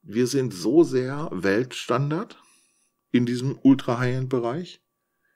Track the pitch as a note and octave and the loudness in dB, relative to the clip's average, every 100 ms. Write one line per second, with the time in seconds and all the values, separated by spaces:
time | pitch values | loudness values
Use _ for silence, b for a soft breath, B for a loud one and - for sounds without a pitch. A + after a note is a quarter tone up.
0 | - G#2+ B2 C#3 C3 F#2 F#2+ D3+ D#3 C3 | -8 -2 0 0 -4 -4 0 4 4 2
1 | B2+ C#3+ D#3 F#2 G2 G2+ B2+ - - A#2+ | -2 -6 -6 -4 0 0 0 -6 -2 -2
2 | C#3+ D#3 A3+ - b b b b _ _ | 0 -4 -6 -14 b b b b _ _
3 | _ B2 A#2+ B2 C3 B2 C3+ C3 - A#2+ | _ 0 2 -2 -4 2 4 4 2 -2
4 | B2+ C3 C3 C3 A#2 C#3 F3+ - _ _ | -2 -2 -2 -2 -2 -4 -8 -14 _ _
5 | _ _ _ | _ _ _